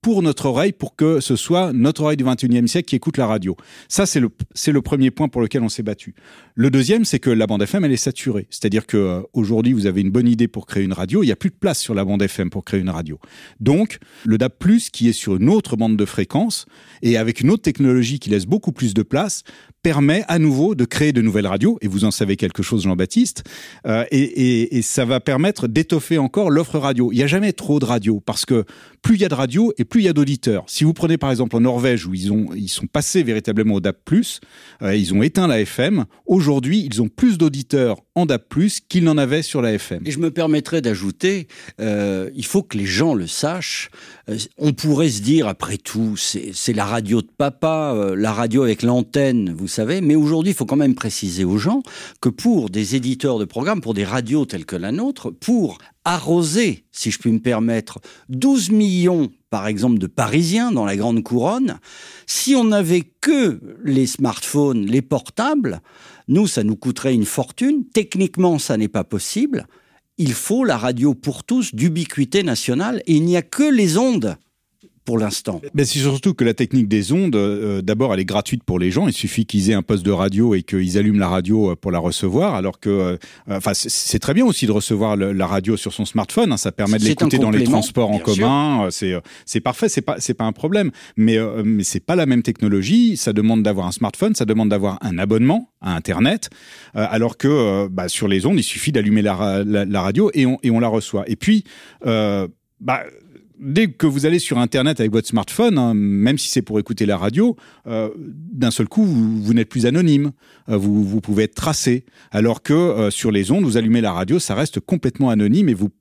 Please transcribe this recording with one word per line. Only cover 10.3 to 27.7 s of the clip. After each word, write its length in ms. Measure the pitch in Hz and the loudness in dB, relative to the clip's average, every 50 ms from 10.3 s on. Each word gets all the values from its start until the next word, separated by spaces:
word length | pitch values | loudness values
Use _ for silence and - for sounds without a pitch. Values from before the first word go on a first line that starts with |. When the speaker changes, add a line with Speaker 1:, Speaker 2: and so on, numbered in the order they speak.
| 120 110 120 110 | 4 2 0 -2
Speaker 1:
pour 180 | - 107 - | -2 -8 -12
créer 160 | - - 101 | -6 -4 -2
une 100 | 98 95 | -2 -2
radio, 300 | 95 87 92 90 107 208 | -2 -4 -4 -2 0 0
il 40 | 196 | 2
n'y 60 | 127 | 2
a 40 | 104 | 0
plus 140 | - - 190 | 0 -2 -6
de 40 | - | -4
place 240 | _ - 196 151 - | _ -2 -2 0 -2
sur 160 | - - 113 | -4 -4 -2
la 100 | 98 101 | -2 0
bande 220 | 95 101 98 101 | 0 0 0 0
F 140 | 98 - - | -2 -2 -4
M 100 | 95 87 | -6 -4
pour 140 | - 98 - | -4 -8 -8
créer 160 | - - 98 | -4 -4 -2
une 100 | 90 92 | -2 -2
radio. 300 | 90 82 82 76 76 71 - _ - - - - - _ | -4 -6 -8 -10 -12 -14 -16 _ -20 -20 -20 -20 -14 _
Donc, 380 | 107 127 143 175 220 208 - - - _ - - - | 0 2 2 2 2 -2 -4 -14 -20 _ -20 -6 0
le 120 | 113 110 110 | 0 2 2
dab 120 | 127 127 - _ | 2 0 -2 _
plus, 320 | - 175 220 233 - - | 4 4 4 4 4 -2
qui 180 | - - 117 117 | -6 0 0 0
est 40 | |
sur 240 | 110 - - 107 95 | 0 0 -2 -2 0
une 120 | 92 101 139 | 2 4 4
autre 280 | 202 220 - - 123 | 4 2 2 0 -2
bande 200 | 107 113 110 110 | -2 0 0 2
de 80 | 104 104 | 0 0
fréquence, 600 | 98 - - 95 - - - 208 233 - - - _ _ - - - - - | -2 -2 -4 -4 -2 0 -2 0 0 -2 -6 -10 _ _ -20 -20 -20 -18 -4
et 140 | - 120 117 | 0 0 2
avec 240 | 113 110 113 113 - | 2 0 -2 -2 0
une 100 | - 139 | 2 2
autre 120 | 208 220 | 2 2
technologie 560 | - 165 139 - 143 131 127 127 120 113 139 143 | 0 -2 0 2 2 4 4 4 2 0 -2 -6
qui 100 | - 98 | -2 0
laisse 180 | 104 101 90 | 0 0 0
beaucoup 260 | 95 165 214 - - | 0 -2 0 0 -4
plus 220 | 131 - 131 117 95 | -4 -2 -2 0 0
de 100 | 113 107 | 0 0
place, 400 | - - 139 196 202 - - - - - - - _ _ _ _ | 0 -2 -2 -2 -2 -6 -8 -10 -18 -20 -20 -20 _ _ _ _
permet 400 | 170 156 147 143 143 156 196 - - | 0 2 2 2 2 2 0 0 0
à 100 | 165 170 | 0 2
nouveau 360 | 156 151 135 131 156 202 214 | 2 2 2 2 2 0 2
de 100 | 135 123 | 0 0
créer 280 | - - - 147 151 | -2 0 0 0 2
de 100 | 143 123 | 2 2
nouvelles 240 | 110 110 95 104 101 | 2 2 2 0 0
radios, 320 | 98 92 98 107 202 233 - | 0 0 2 2 2 0 0
et 60 | - | -4
vous 180 | 104 92 101 104 | -2 0 0 0
en 60 | 107 | 0
savez 260 | 98 - 113 98 98 | 0 0 0 0 0
quelque 260 | - - 92 - - | 0 -2 -4 -2 -4
chose, 220 | 95 - 120 110 90 | -4 -2 -2 0 0
Jean-Baptiste, 600 | 95 90 87 92 90 - 226 247 - - - - - - - - - - - _ | 0 0 0 -2 0 2 0 0 0 -2 -10 -16 -16 -20 -20 -20 -20 -20 -12 _
euh, 180 | 123 110 113 120 - | -2 -2 -2 0 0
et, 120 | 156 135 | 2 0
et, 560 | 143 120 - - 131 127 123 113 117 - - 123 | 0 0 0 0 2 2 2 2 0 0 -2 -2
et 40 | |
ça 220 | 107 - - - 127 | -2 -2 -2 -2 0
va 160 | 117 131 127 | 0 0 -2
permettre 480 | - - 139 131 156 196 208 - - 120 | 0 0 0 2 0 0 0 -2 -4 -2
d'étoffer 500 | 110 156 160 - 175 156 - - 165 156 | 0 0 0 0 -2 -2 0 0 0 0
encore 320 | 135 131 - 202 208 180 | 0 0 0 0 2 2
l'offre 280 | 143 156 170 - - 151 | 2 2 0 0 -4 -2
radio. 320 | 135 139 135 120 123 120 | -2 0 0 0 0 0
Il 40 | 117 | 2
n'y 60 | 120 | 0
a 60 | 139 143 | 0 2
jamais 240 | - 190 208 208 | 2 0 0 0
trop 260 | 175 - - - | -2 -4 -2 0